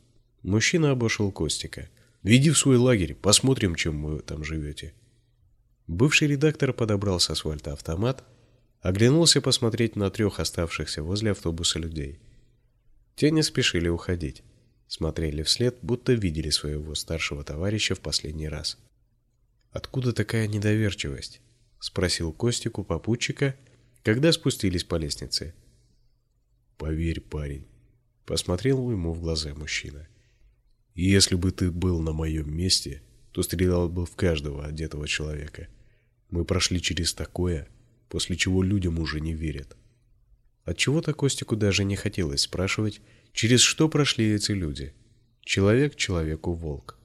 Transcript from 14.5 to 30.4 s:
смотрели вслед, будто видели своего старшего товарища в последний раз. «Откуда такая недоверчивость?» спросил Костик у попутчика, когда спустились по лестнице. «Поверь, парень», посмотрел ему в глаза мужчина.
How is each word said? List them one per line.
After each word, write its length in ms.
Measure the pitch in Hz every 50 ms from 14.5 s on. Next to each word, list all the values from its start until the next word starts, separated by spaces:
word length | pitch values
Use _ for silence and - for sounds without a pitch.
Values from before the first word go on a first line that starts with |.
| _ _ _ _ _ _ _ _
смотрели 560 | - - 82 80 78 - 80 78 71 76 76
вслед, 340 | - - - 117 123 123 -
будто 300 | - 80 123 123 - 131 127
видели 360 | 113 101 87 78 78 76 76
своего 460 | 71 - - 73 76 76 76 78 73
старшего 480 | - - - 82 80 - - 73 73 71
товарища 500 | - 71 76 87 101 107 107 - - -
в 60 | -
последний 480 | - 76 71 - - 76 76 80 78 76
раз. 280 | 76 76 73 - - - _ _ _ _ _ _ _ _ _ _ _ _ _ _ _ _ _ _
«Откуда 420 | - 113 - - - 139 123 123
такая 360 | 113 - 120 - 117 113 110 101
недоверчивость?» 920 | 107 104 101 104 107 107 110 101 92 - - 73 67 - - - - - _ _ _ _ _ _ _ _ -
спросил 460 | - - - 92 85 - - 87 80
Костик 460 | 76 - - 120 120 - - 110 - -
у 60 | 95
попутчика, 720 | - 85 78 - - 117 120 - - - - 143 139 131 - - _ _ _ _ _ _ _
когда 300 | - 117 110 127 151 170
спустились 520 | 160 - - 139 123 - - 95 87 85 -
по 120 | - 90
лестнице. 580 | 82 78 73 - - 71 65 - - 67 76 - - _ _ _ _ _ _ _ _ _ _ _ _ _ _ _ _ _ _ _ _ _ _ _ -
«Поверь, 420 | 73 78 80 78 85 82 80 76
парень», 460 | - - - 76 73 71 71 65 - - - _ _ _ _ _ _ _ _ _ _
посмотрел 680 | - 80 82 - - 90 90 117 131 135 131 123 123
ему 220 | 113 95 85 82
в 80 | 82 85
глаза 340 | 85 82 80 78 80 73 71
мужчина. 540 | 76 76 73 - - - 73 71 71 78 - _ _ _ _ _ _